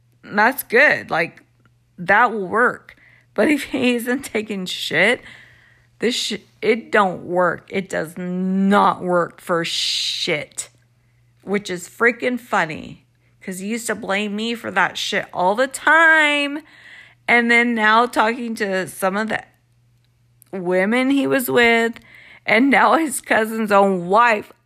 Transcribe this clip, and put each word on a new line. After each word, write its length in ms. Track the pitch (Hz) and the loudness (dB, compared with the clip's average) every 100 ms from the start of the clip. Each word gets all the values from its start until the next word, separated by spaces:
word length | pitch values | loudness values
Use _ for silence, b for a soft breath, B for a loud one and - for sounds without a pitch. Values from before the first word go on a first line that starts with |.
| _ _ | _ _
that's 400 | - 202 220 262 | -6 0 0 0
good. 480 | - 226 285 131 104 | 0 2 4 2 -2
Like, 340 | 160 156 - _ _ _ _ _ - | -4 -4 -8 _ _ _ _ _ -10
that 340 | 175 202 240 | 0 4 4
will 160 | 214 180 | 0 -2
work. 480 | 208 240 - - - b b b | 0 0 -2 -14 -20 b b b
But 140 | - 220 | 0 0
if 160 | 294 | 0
he 300 | - 262 247 | -2 -2 0
isn't 300 | 240 240 262 | -2 -4 -6
taking 420 | - 220 214 196 180 | -6 -8 -6 -8 -8
shit, 540 | - - 151 202 - B B B B B B B - | -8 -4 0 2 0 B B B B B B B -6
this 160 | 220 | -4
sh-, 300 | 247 - 208 _ - | -4 -6 -8 _ -6
it 300 | 202 240 - | 0 0 2
don't 340 | 220 190 156 | 2 2 -2
work. 440 | - 180 175 - - | -4 0 0 -2 -8
It 200 | 196 180 | -8 -6
does 280 | 175 165 185 | -6 -6 -8
not 840 | 180 180 185 190 196 202 190 - | -8 -4 -2 0 4 4 4 0
work 380 | 180 175 165 - | 0 0 -2 -8
for 240 | - 170 | -4 -4
shit, 1080 | 165 - - - - - - 151 - - - _ _ _ _ _ _ _ | -2 -4 -4 -4 -6 -6 -4 -4 -6 -14 -16 _ _ _ _ _ _ _
which 260 | - 202 202 | -6 -6 -4
is 200 | 175 - | -10 -10
freaking 520 | - 233 233 254 247 | 0 0 2 -4 -4
funny 640 | - 202 160 151 - - _ _ _ _ | -2 -2 -2 -6 -14 -18 _ _ _ _
'cause 180 | - 180 | -14 -10
he 80 | 196 | -8
used 200 | 226 226 | -6 -6
to 60 | |
blame 400 | 208 190 196 208 | -8 -4 -4 -4
me 200 | 208 226 | -6 -6
for 160 | 233 220 | -6 -6
that 260 | 190 175 - | -2 -2 -4
shit 300 | - 196 - | -6 -6 -6
all 220 | - 180 | -2 0
the 120 | 208 262 | 0 -2
time. 920 | - 302 320 320 320 302 294 285 294 320 B B B B B - | -2 2 6 6 4 2 0 -4 -6 -14 B B B B B 0
And 220 | 233 233 | 2 4
then 240 | 240 240 | 2 2
now 320 | 226 214 226 247 | 2 4 4 4
talking 480 | 269 220 247 233 220 | 2 0 0 -8 -6
to 320 | 202 190 156 | -4 -4 -6
some 280 | - 190 202 | -4 -2 -2
of 120 | 220 | -4
the 160 | - - _ _ _ _ _ _ _ _ _ - | -8 -10 _ _ _ _ _ _ _ _ _ -12
women 600 | 196 175 185 196 240 262 | -8 -2 0 2 0 2
he 160 | 277 269 | 0 2
was 220 | 269 247 | 0 0
with, 460 | 240 233 233 233 - B B B B | 2 4 4 0 -4 B B B B
and 240 | - 214 277 | 0 2 4
now 280 | 202 214 254 | 4 4 4
his 240 | 311 - | 0 -6
cousin's 500 | - 220 220 220 214 | -2 0 0 -2 2
own 380 | 196 196 185 175 | 4 4 2 2
wife 440 | 208 240 214 - - | 4 4 2 -4 -20